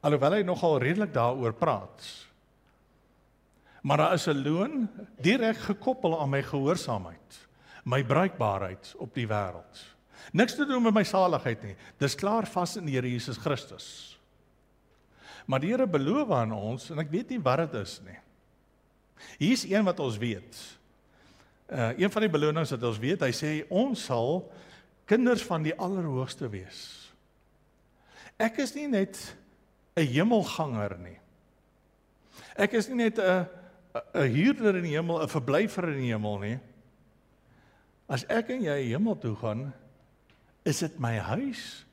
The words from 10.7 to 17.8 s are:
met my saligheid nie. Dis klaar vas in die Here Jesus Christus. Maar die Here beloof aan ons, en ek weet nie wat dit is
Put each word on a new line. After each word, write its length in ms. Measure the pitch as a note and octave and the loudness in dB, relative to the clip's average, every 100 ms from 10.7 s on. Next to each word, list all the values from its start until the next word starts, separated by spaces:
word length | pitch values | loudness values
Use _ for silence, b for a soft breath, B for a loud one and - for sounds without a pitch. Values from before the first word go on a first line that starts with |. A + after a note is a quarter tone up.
| B3+ | 2
met 120 | A3+ | 4
my 100 | G#3+ | 4
saligheid 580 | G3 F#3+ F3+ D3+ C3 A2+ | 4 4 4 2 -2 -4
nie. 140 | G#2 F#2 B B | -8 -14 B B
Dis 160 | C#3+ | -2
klaar 320 | - G3 A3+ G3+ | 0 0 0 0
vas 300 | F3+ F3 G#3+ | -2 -2 -4
in 100 | D#3+ | -2
die 80 | |
Here 160 | C3 B2 | -2 0
Jesus 260 | B2 B2 A#2 | -4 -4 -6
Christus. 800 | D3+ C#3 - F#2 - - - - _ _ _ _ _ _ _ _ _ B B B - | -2 -4 -6 -18 -18 -18 -20 -20 _ _ _ _ _ _ _ _ _ B B B -2
Maar 140 | C3+ | 0
die 100 | D#3 | 2
Here 160 | B3 B3+ | 2 2
beloof 440 | D#3 C#3 C#4+ C4+ | 2 2 0 2
aan 220 | C#3+ A2 | 2 0
ons, 380 | A2 G#2 B2+ - | -2 -4 -6 -8
en 80 | D#3 | -6
ek 120 | D3+ | -2
weet 180 | E3+ - | -2 -2
nie 140 | B3 | 0
wat 300 | C#3 C3+ E3 | 2 2 0
dit 20 | |
is 260 | A2+ | -4